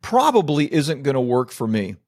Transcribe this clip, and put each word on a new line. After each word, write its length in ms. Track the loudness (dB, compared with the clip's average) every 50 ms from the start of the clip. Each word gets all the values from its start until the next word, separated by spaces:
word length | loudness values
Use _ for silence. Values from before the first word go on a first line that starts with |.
| -8
probably 680 | 0 0 2 2 4 4 2 2 2 0 0 0 2
isn't 300 | 0 0 0 0 -6 -4
gonna 180 | -2 -2 0 0
work 300 | 0 0 0 0 0 -2
for 160 | -6 -6 -4
me. 300 | -2 -2 -2 -2 -4 -10 -14 _